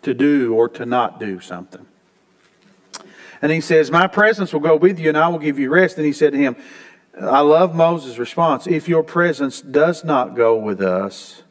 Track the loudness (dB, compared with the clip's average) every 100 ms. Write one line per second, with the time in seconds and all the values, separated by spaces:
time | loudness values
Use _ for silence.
0 | -6 -2 0 2 0 0 0 -2 -4 -2
1 | -2 -6 -10 -10 -12 -16 -16 -20 -20 _
2 | _ _ _ _ _ _ _ _ _ -20
3 | -20 -20 -20 -6 -2 -2 2 2 4 2
4 | 2 2 0 0 -4 -4 0 4 4 2
5 | -2 2 0 0 -4 -4 0 2 2 0
6 | -4 2 0 2 -2 -2 -16 -20 -20 _
7 | _ -10 0 2 4 4 2 2 0 0
8 | -8 -10 -10 -2 0 0 -2 -4 0 -2
9 | 0 0 0 0 -6 -8 -2 2 2 0
10 | -2 -2 -2 0 2 2 -2 -2 -2 -2
11 | -4 -10 -20 -20 -20